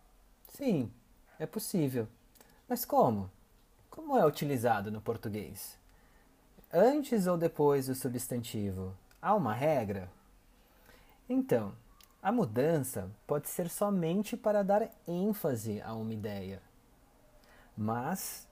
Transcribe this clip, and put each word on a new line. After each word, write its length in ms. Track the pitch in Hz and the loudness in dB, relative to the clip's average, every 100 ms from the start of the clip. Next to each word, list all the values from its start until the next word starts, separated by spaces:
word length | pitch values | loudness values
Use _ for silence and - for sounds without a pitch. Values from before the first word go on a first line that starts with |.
| _ _ _ _ - | _ _ _ _ -20
Sim, 440 | - 277 165 113 - _ - - - | -6 0 0 0 -8 _ -20 -20 -12
é 80 | 156 | -8
possível. 600 | 214 - 185 139 127 110 - _ - - - - | -8 -2 0 2 0 -4 -8 _ -20 -20 -20 -6
Mas 160 | 247 | -6
como? 460 | - 277 226 214 95 - _ _ _ _ _ | 0 4 4 4 -2 -10 _ _ _ _ _
Como 300 | - 320 262 | -14 0 6
é 80 | 156 | 6
utilizado 640 | - 147 131 117 104 104 | 4 0 0 2 2 0
no 100 | 107 | -4
português? 760 | 120 110 113 104 82 101 - - _ - _ - _ _ _ - - | -4 -4 -4 -6 -8 -12 -16 -18 _ -20 _ -20 _ _ _ -20 -2
Antes 560 | 170 233 294 269 226 180 | 6 6 6 2 0 2
ou 120 | 175 | 2
depois 480 | 165 - 147 143 131 | 0 4 4 4 2
do 80 | |
substantivo, 1000 | 127 131 120 - 123 113 110 101 92 95 98 - - | -2 -2 -4 -4 -6 -4 -4 -4 -4 -8 -10 -18 -8
há 120 | 170 | 0
uma 200 | 208 123 | 2 2
regra? 560 | 113 151 143 101 98 90 - - - _ _ _ _ - - - - - | 0 2 2 0 -4 -8 -16 -20 -20 _ _ _ _ -20 -20 -20 -20 -2
Então, 460 | 262 262 120 101 - - - - _ | -2 2 0 0 -8 -20 -20 -20 _
a 100 | 190 | -2
mudança 760 | 240 123 110 147 160 127 110 95 107 | 0 0 2 2 2 0 -6 -8 -12
pode 240 | - 147 - | -4 -4 -2
ser 200 | - 170 | -6 -6
somente 680 | - 208 196 160 190 208 233 | -2 0 2 0 0 -2 -4
para 280 | 214 208 | 0 2
dar 260 | 190 208 220 - - | 4 2 2 -6 -6
ênfase 720 | 175 202 208 156 117 110 104 | -2 0 0 -2 -2 -2 -6
a 140 | - | -6
uma 180 | 113 110 | -6 -6
ideia, 480 | 110 104 101 95 95 - - _ _ _ _ - - - - - - | -6 -6 -8 -8 -12 -16 -20 _ _ _ _ -20 -20 -20 -20 -16 -6
mas 720 | 107 117 139 190 - - - | -4 -2 -4 -4 -6 -12 -16